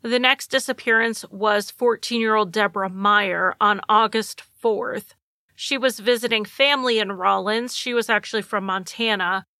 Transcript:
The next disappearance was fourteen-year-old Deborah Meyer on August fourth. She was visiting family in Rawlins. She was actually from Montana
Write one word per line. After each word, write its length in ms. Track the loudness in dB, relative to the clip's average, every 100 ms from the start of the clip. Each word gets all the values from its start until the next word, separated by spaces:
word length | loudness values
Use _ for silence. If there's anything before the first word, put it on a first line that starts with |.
The 160 | -2 0
next 320 | 2 0 0
disappearance 720 | -4 -2 -6 0 2 2 -4 -10
was 400 | -2 0 0 -2
fourteen-year-old 800 | -2 0 0 -2 -2 2 2 0
Deborah 380 | 0 0 0 -6
Meyer 640 | -2 2 2 2 0 0 2
on 220 | 2 2 2
August 500 | 4 4 0 -4 -12
fourth. 760 | -20 _ -2 -2 -4 -6 -10 _ _ _ _ _
She 240 | -6 0
was 200 | 0 0
visiting 460 | 0 0 2 -2 -4
family 540 | 2 2 4 2 0
in 140 | 0
Rawlins. 600 | 0 0 2 0 -2 -2 -6
She 200 | -2 -2
was 120 | 2
actually 360 | 0 0 -6
from 220 | -4 -4 -2
Montana 800 | -4 -6 -4 -2 0 0 -2 -6 _